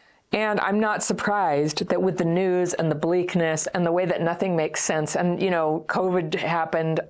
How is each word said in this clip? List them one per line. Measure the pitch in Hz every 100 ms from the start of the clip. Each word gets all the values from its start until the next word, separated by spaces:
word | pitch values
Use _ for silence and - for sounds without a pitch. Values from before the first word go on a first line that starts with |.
| _ _ _
And | 208 220 208
I'm | - 208
not | 220 208
surprised | - 196 - 208 180 147 151 151 180
that | 180
with | 185 180
the | 170
news | 175 190 180 180
and | - 165
the | 151
bleakness | 165 180 180 180 165 156 -
and | 190 170
the |
way | 175 180
that | 170
nothing | 165 170 190 170
makes | 156 -
sense, | - 160 151 -
and, | 175 175
you | 190
know, | 175 156 156 -
covid | 196 185 180 160
happened, | 175 - 170 160 165 160 160